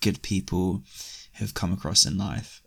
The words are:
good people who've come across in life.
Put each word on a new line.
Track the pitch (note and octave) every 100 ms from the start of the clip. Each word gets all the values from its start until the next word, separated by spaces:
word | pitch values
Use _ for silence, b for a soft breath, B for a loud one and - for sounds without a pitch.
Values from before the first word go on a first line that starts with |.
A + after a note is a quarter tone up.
good | G#2+ -
people | - F#2+ F#2+ F2+ F#2 F#2 - B B B B
who've | - G2+
come | - F2
across | E2+ - - -
in | F#2
life. | G2 G#2+ G#2+ -